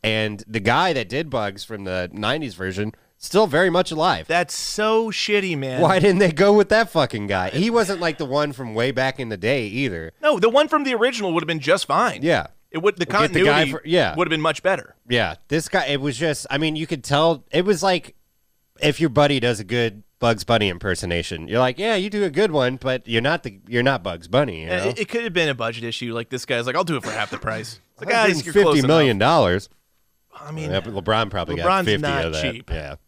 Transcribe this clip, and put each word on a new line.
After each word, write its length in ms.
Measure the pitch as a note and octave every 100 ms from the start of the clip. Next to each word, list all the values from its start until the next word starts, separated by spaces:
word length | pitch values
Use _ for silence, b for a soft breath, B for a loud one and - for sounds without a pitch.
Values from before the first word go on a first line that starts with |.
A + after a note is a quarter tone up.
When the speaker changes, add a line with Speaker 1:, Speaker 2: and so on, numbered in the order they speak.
Speaker 1:
And 400 | G#2+ A2 G#2+ G#2 -
the 140 | A2
guy 320 | G2+ C3 F#3
that 160 | C#3 G2
did 220 | C3 D#3+
Bugs 340 | B2+ G#2 G2
from 180 | - G#2+
the 240 | F#2+ F#2 F2+
nineties 420 | E2+ G#2+ D3+ C#3
version, 380 | F2 F#2 F#2+ G#2+ b b b
still 280 | - F#3+ G#3
very 220 | D3 F#3
much 200 | E3+ F3+
alive. 380 | D#3 F3 G2 -
Speaker 2:
That's 280 | E3+ F3 -
so 540 | - - G#3+ A3 A3+
shitty, 480 | - - G#3 F#3+ D3+
man. 220 | C3+ B2+
Speaker 1:
Why 180 | D#3+ F#3
didn't 200 | G3 F3+
they 120 | F#3+
go 220 | D3+ G3+
with 160 | G#3 G3+
that 220 | G#3+ A3+
fucking 360 | E3 C3 A2+ G2+
guy? 240 | F#2+ F#2
He 200 | B2 G#3+
wasn't 300 | A#3 F#3+ F#3+
like 180 | E3+ D3+
the 60 |
one 280 | C#3+ C#3 D3
from 200 | B2+ B2
way 180 | A2 B2+
back 260 | B2+ C3 -
in 120 | A#2
the 60 | G2+
day 300 | G#2+ C#3 G#2
either. 460 | A#2 C3+ E2+ E2 _
Speaker 2:
No, 160 | D4+ A#3
the 100 | A3+
one 200 | C4 D4+
from 160 | D#4
the 100 | C4+
original 380 | A#3 B3 A#3+ F#3+
would 100 | E3
have 60 | D#3+
been 120 | D#3+
just 260 | C#3 F#3+ -
fine. 360 | D#3 A#3 A2
Speaker 1:
Yeah. 240 | D#3 C3+ D2+ - _
Speaker 2:
It 80 | E3
would, 140 | F3 F3
the 80 | F3
Speaker 1:
We'll 120 | G3+
get 100 | D3+
the 80 | D#3+
guy 40 | F3+ D3
Speaker 2:
continuity 80 | D3+
Speaker 1:
for, 100 | D3+
yeah. 300 | D3+ F3 G#2+
Speaker 2:
would 120 | D#2 F3
have 20 |
been 100 | D#3+
much 220 | D#3+ D3+
better. 320 | F3+ F3 - _ -
Speaker 1:
Yeah. 280 | A#2+ F#2+ D#2 -
This 200 | D3+ -
guy, 180 | F#3 C#3
it 140 | C#3+
was 160 | C#3+ A#2+
just, 300 | D#3+ C#3 -
I 80 | C#3
mean, 180 | D#3+ D#3
you 100 | D#3+
could 160 | D3
tell, 420 | - C#3+ E3 D3+ -
it 140 | D3+
was 180 | F#3 F3+
like 320 | F#3+ F3+ - _ _ _ _ _ _ _
if 180 | D3+ C#3+
your 80 | D#3+
buddy 300 | B2 D3 C3+
does 180 | A#2+ G#2+
a 40 |
good 380 | F#2+ A#2+ A#2 G#2 - _
Bugs 260 | A#2+ G#2+
Bunny 240 | - A2+ G2+
impersonation, 800 | F2 G2+ F2 F2+ E2+ - E2 D#2+
you're 100 | A2+
like, 180 | B2+ B2+
"Yeah, 160 | G#3+
you 140 | G#3 G3
do 140 | G#3
a 60 | F#3+
good 200 | C#3 G#3+
one, 260 | D3+ B2+ C3
but 300 | C3 B2+ A2+
you're 140 | A2+
not 200 | C3 E3
the, 180 | B2+ G2 -
you're 140 | A#2+
not 200 | B2+ B2+
Bugs 260 | F#2 E2+ E2
Bunny," 360 | B2 C#3+ E2
you 60 | D#2+
Speaker 2:
Uh, 60 | F3+
Speaker 1:
know? 80 | -
Speaker 2:
it, 80 | E3
it 80 | G#3
could 160 | A#3
have 80 | A#3
been 140 | F3 D#3
a 40 |
budget 300 | B2 A2+ A#2
issue. 300 | A#2 A2 A#2+
Like, 160 | A#2 A#2
this 160 | B2+ -
guy's 200 | B2 A#2+
like, 80 |
"I'll 100 | D3
do 120 | F3 C#3
it 60 |
for 80 | A2
half 200 | A2 G#2
the 60 | -
price." 420 | A2+ A2 A2+ - _
It's 80 | _
like, 80 | G#3
"Guys, 320 | A#3 G#3 E3
you're 80 | D3
close 100 | G3+
Speaker 1:
Hundred 120 | F3+ D3
fifty 100 | C3
million 300 | D#3+ C#3 G2+
dollars. 500 | A#2+ E3 F#2+ F#2 - _ _ _ _ _ _
Speaker 2:
enough." 160 | - D3+
I 40 |
mean, 180 | D#3 -
Speaker 1:
Yeah, 100 | F#2+
but 120 | A#2
LeBron 360 | G2+ F2 A2 G#2+
probably 260 | G2 E2+ E2
Speaker 2:
LeBron's 80 |
Speaker 1:
got 200 | E3+ F#3+
fifty 180 | F3+ G3+
Speaker 2:
not 220 | D3 C#3 E2
Speaker 1:
of 60 |
that. 100 | D#2 D#2
Speaker 2:
cheap. 180 | A#2 -
Speaker 1:
Yeah. 260 | D#2+ D2 C#2+